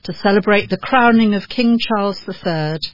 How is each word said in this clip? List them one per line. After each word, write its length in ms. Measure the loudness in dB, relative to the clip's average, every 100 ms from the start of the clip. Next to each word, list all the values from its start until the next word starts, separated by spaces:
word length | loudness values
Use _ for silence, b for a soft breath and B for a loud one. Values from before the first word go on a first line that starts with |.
to 100 | -14
celebrate 600 | -4 0 2 2 0 0
the 60 | -6
crowning 580 | 0 2 4 4 4 0
of 120 | -4
King 300 | -2 0 2
Charles 440 | 0 -2 -2 -4
the 120 | -10
Third 460 | -8 -4 -4 -4 -4 -8